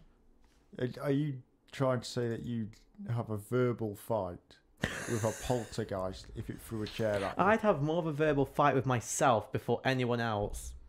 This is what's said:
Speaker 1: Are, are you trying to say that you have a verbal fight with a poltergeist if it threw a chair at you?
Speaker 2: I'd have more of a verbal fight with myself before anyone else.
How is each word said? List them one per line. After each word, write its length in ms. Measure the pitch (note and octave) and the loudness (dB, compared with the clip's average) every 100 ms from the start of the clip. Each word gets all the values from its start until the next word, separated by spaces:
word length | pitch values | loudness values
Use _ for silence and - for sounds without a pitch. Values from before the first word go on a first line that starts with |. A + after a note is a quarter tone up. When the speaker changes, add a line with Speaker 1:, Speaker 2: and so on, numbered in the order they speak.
| - _ _ _ _ _ _ - | -20 _ _ _ _ _ _ -6
Speaker 1:
Are, 100 | B2 - | -4 -2
are 80 | C#3+ | 0
you 240 | C#3 D3+ C3 - _ _ | 0 0 -4 -10 _ _
trying 300 | - C3+ B2 | 0 2 2
to 80 | - | -2
say 180 | B2 A#2+ | -2 -2
that 160 | A2+ | -2
you 240 | A#2 A#2 G#2 - - - G2+ | -4 -4 -4 -8 -20 -12 -4
have 200 | A#2 A2+ | -2 -2
a 80 | G#2+ | -4
verbal 580 | G#2 B2 B2 A2+ A2 G2+ | 0 2 2 2 -2 -4
fight 600 | - A2 F2+ F2+ - - _ - - - - | -2 -2 -2 -6 -14 -20 _ -10 -8 -6 -4
with 140 | A#2 | -2
a 80 | A2 - - | 0 -2 0
poltergeist 800 | B2 G#2+ - G#2 G2 F#2+ F#2 - - | 0 -2 -6 -4 -2 -4 -6 -10 -10
if 140 | - | -8
it 100 | - | -10
threw 240 | - A2 | -8 -6
a 40 | G#2 | -6
chair 260 | - A2 | -2 0
at 80 | G2+ | 0
you? 60 | F#2+ - F3+ | 0 2 4
Speaker 2:
I'd 160 | G#3+ | 4
have 200 | G#3+ D#3 | 4 2
more 180 | D3 E3+ | 2 0
of 80 | E3 | 0
a 40 | |
verbal 340 | C#3+ D#3 C#3 C3+ | 2 2 4 2
fight 300 | - D3 C3 | 4 4 4
with 100 | B2+ | 2
myself 680 | B2 - - D3 A2 - | 0 0 2 4 4 2
before 260 | A#2 - A#2 C3 | -4 0 0 2
anyone 340 | C3 B2 A#2+ | 2 2 2
else. 540 | A#2 G#2 G#2 - - - | 0 0 0 -4 -10 -14